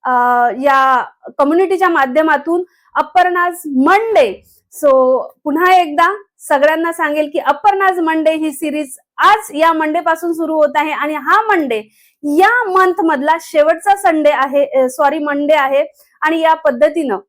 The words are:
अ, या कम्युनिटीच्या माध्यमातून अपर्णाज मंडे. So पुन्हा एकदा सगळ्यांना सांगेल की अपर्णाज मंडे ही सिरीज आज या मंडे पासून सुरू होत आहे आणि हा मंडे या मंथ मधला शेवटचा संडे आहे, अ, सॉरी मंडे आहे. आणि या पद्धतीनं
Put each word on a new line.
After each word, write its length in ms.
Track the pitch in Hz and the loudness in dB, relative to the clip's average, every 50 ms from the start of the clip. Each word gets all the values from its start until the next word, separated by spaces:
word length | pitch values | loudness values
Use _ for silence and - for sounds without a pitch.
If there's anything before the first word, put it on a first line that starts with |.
| - | -4
अ, 60 | 262 247 247 240 247 247 240 240 240 202 247 | -2 0 0 2 2 2 2 0 0 -2 -2
या 420 | 269 285 269 269 269 269 262 240 - - _ _ _ - - - | 0 0 2 2 2 2 2 0 -2 -6 _ _ _ -16 -4 -2
कम्युनिटीच्या 500 | 269 285 311 349 381 339 381 339 370 359 | 0 2 2 2 2 0 0 0 0 0
माध्यमातून 760 | 339 302 269 254 247 311 320 320 302 285 302 320 339 359 359 _ _ _ _ _ _ | 2 0 -2 0 0 0 0 2 0 -2 0 -2 -2 -2 -4 _ _ _ _ _ _
अपर्णाज 640 | - 294 302 _ 359 359 359 349 359 349 359 339 339 - | -6 -6 0 _ 0 2 2 0 0 -2 -2 -4 -8 -10
मंडे. 800 | 311 277 254 269 311 381 415 453 453 427 349 269 208 185 - _ _ _ _ _ _ - - | -4 -2 0 2 4 2 2 2 2 2 2 2 2 -2 -10 _ _ _ _ _ _ -12 -2
So 80 | 302 285 269 262 262 254 262 247 - - _ _ _ | 2 2 4 4 4 2 2 0 -2 -8 _ _ _
पुन्हा 280 | 302 285 320 359 359 | -4 -2 0 2 4
एकदा 440 | 370 370 349 302 294 302 339 359 403 415 - _ _ _ | 4 2 2 0 0 0 0 0 0 -4 -12 _ _ _
सगळ्यांना 540 | - - 302 277 277 302 311 320 330 339 | -4 -2 0 2 2 2 0 0 -2 -4
सांगेल 380 | 330 - 320 294 294 302 302 294 | -4 -4 -4 -2 -2 -2 -4 -2
की 60 | 294 311 | -4 -4
अपर्णाज 640 | - 247 294 285 - 415 392 392 392 381 370 349 | -2 -2 -4 0 0 0 2 2 0 0 0 0
मंडे 340 | 330 320 320 320 311 311 320 | -2 -2 -2 0 0 0 -2
ही 180 | 320 311 311 | 0 -4 -6
सिरीज 460 | 269 - 330 302 269 302 302 269 - - _ _ _ | -6 -6 -8 -6 -6 -6 -8 -8 -12 -20 _ _ _
आज 200 | - 294 370 415 440 - - 302 | 0 2 2 2 2 -2 -8 -4
या 180 | 285 320 330 | 0 0 0
मंडे 280 | 330 311 311 311 311 349 | 2 0 -2 -2 -2 -2
पासून 320 | 339 339 330 330 339 339 | -2 -2 -4 -2 -4 -6
सुरू 220 | 330 320 330 302 320 | -4 -4 -4 -2 0
होत 180 | 311 302 285 294 | 0 0 0 0
आहे 140 | 302 294 311 | -2 -2 -2
आणि 240 | 294 - 285 294 302 | -4 -6 -6 -6 -6
हा 280 | 302 262 302 349 415 | -6 -2 0 0 2
मंडे 400 | 453 440 403 349 302 254 233 214 214 _ _ _ _ _ _ _ | 2 2 0 0 0 -2 -4 -6 -6 _ _ _ _ _ _ _
या 420 | - 294 294 311 381 427 480 494 480 392 | -6 -2 2 2 4 4 4 0 -2 0
मंथ 300 | 370 381 381 370 349 415 330 | 2 2 2 2 0 0 -2
मधला 320 | 320 311 262 277 302 320 330 | -2 -2 -2 0 -2 -2 -2
शेवटचा 560 | - - - 311 294 311 330 320 - 403 392 | -4 -2 0 2 2 2 0 0 0 0 0
संडे 340 | 403 403 359 320 311 302 294 | 2 2 0 0 2 2 0
आहे, 340 | 294 254 262 269 262 285 285 | 2 2 -2 0 0 0 0
अ, 240 | 277 - 269 262 254 | 2 2 0 0 0
सॉरी 300 | 254 - 294 277 294 320 | 0 0 0 0 0 0
मंडे 360 | 294 294 285 285 294 294 311 | -4 -4 -2 -2 2 2 2
आहे. 300 | 302 277 277 277 277 320 - _ _ _ _ _ _ | 2 2 0 0 0 -2 -2 _ _ _ _ _ _
आणि 200 | 302 311 330 330 | -2 -2 0 0
या 140 | 320 320 320 | 2 2 0
पद्धतीनं 640 | 320 - 302 254 240 294 320 302 339 302 262 202 - - | 2 0 -2 2 2 0 0 2 -2 -2 -2 -4 -6 -8